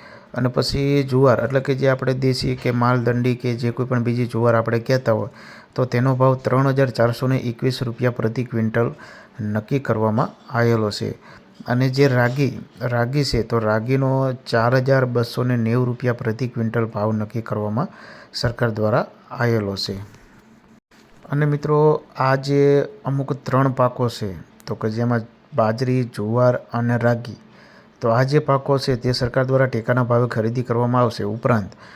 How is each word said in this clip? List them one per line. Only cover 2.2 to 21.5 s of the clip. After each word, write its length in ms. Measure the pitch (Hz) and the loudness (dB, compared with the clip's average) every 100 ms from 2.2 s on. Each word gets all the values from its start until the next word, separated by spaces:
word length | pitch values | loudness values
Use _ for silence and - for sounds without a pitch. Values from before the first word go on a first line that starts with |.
| 135 127 131 127 | 0 0 -2 -4
કે 140 | 131 | -2
માલદંડી 640 | 120 120 123 120 120 123 | 0 2 2 2 0 0
કે 200 | 123 127 | 0 -2
જે 160 | 117 120 | -2 -2
કોઈ 160 | 117 127 | -2 -2
પણ 160 | 123 | 0
બીજી 240 | 117 120 120 | 0 0 -2
જુવાર 280 | 117 120 | 0 2
આપણે 240 | 113 110 117 | 2 2 -2
કહેતા 340 | 117 131 127 | 0 0 2
હોય 160 | 110 107 - - - - | 0 -2 -12 -20 -20 -14
તો 100 | - | -4
તેનો 320 | 123 123 127 127 | -2 0 2 2
ભાવ 180 | 131 | 2
ત્રણ 340 | 131 127 127 139 | 2 0 2 2
હજાર 220 | 135 131 | 2 0
ચારસો 360 | - 117 120 131 | 2 0 0 0
ને 100 | 131 | 0
એકવીસ 460 | 120 117 131 127 | -2 -4 -4 -2
રૂપિયા 280 | 120 113 123 | -6 -2 -2
પ્રતિ 340 | 120 - 113 | 0 -4 -2
ક્વિન્ટલ 460 | 120 113 110 117 120 151 - - - - | -4 -2 -2 0 -2 -4 -18 -20 -20 -8
નક્કી 380 | 107 107 110 143 | -4 -4 -2 -4
કરવામાં 500 | 135 110 110 107 156 - - | 0 0 2 0 -2 -6 -8
આવેલો 400 | 120 117 113 107 | 0 2 2 0
છે. 280 | 104 107 104 - - - - - | -4 -8 -8 -16 -20 -20 -16 -4
અને 220 | 123 131 | 0 0
જે 200 | 131 143 | 4 4
રાગી, 520 | 123 120 135 135 110 - - | 4 2 2 -2 -2 -14 -8
રાગી 440 | 127 120 120 143 | -4 -2 0 0
છે 180 | 135 120 | 0 -2
તો 160 | 101 117 | 0 0
રાગીનો 720 | 107 110 117 135 135 135 135 127 - | 0 0 0 0 2 0 0 -4 -2
ચાર 300 | 117 113 131 | 2 2 2
હજાર 280 | 131 135 | 2 2
બસો 400 | 123 123 113 - | 2 0 -2 -2
ને 120 | 127 123 | 0 0
નેવું 300 | 113 123 123 | 2 0 0
રૂપિયા 260 | 120 127 | -2 -2
પ્રતિ 360 | 120 113 110 123 | -2 -4 -4 -4
ક્વિન્ટલ 360 | 123 113 117 | -4 -2 -2
ભાવ 280 | 110 104 107 | -2 -2 -2
નક્કી 280 | 110 107 117 | 0 -4 -6
કરવામાં 480 | - 107 104 107 185 - - - - | -6 -4 -2 -2 -4 -8 -20 -20 -16
સરકાર 380 | - 123 - 120 | -6 -4 -2 -2
દ્વારા 360 | 107 107 127 202 - - | 0 0 0 -2 -10 -16
આવેલો 460 | 123 120 113 101 98 | -4 0 0 -2 -4
છે. 200 | - 98 104 - - - _ - _ - _ _ _ - - | -6 -8 -12 -20 -20 -20 _ -20 _ -20 _ _ _ -20 -6
અને 160 | 143 | -2
મિત્રો 560 | 147 | 0